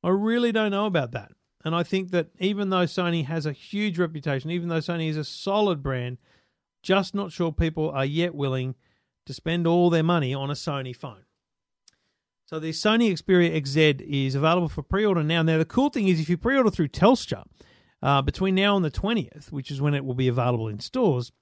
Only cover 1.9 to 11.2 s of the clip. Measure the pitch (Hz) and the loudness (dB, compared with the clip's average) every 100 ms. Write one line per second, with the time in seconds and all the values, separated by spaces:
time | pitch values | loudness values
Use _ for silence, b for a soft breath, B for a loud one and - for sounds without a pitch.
1.9 | 190 185 180 156 _ 185 202 202 185 180 | -4 -2 -2 -4 _ -2 -2 -2 0 0
2.9 | - 175 170 139 165 151 139 - 202 214 | -2 -2 -2 -2 -4 -6 -8 -8 -4 -2
3.9 | 170 175 160 147 135 147 175 170 160 - | -2 -4 -2 -4 -4 -4 -6 -2 -4 -2
4.9 | 170 160 156 147 - - 202 208 160 135 | -4 -2 -4 -6 -8 -2 0 2 0 -4
5.9 | 127 123 127 _ _ _ _ _ _ - | -4 -6 -10 _ _ _ _ _ _ 0
6.9 | 196 185 202 196 - 170 151 165 160 156 | 0 0 -6 -8 -4 -4 0 -2 0 -4
7.9 | 143 135 151 175 147 139 131 131 127 _ | -2 -2 0 -2 -2 -4 -2 -4 -8 _
8.9 | _ _ _ - 135 - 175 165 175 175 | _ _ _ -16 -10 -4 0 2 4 4
9.9 | 165 160 175 131 139 139 143 - 139 131 | 4 2 2 0 -4 -6 -6 -6 -6 -8
10.9 | 120 127 101 | -12 -14 -16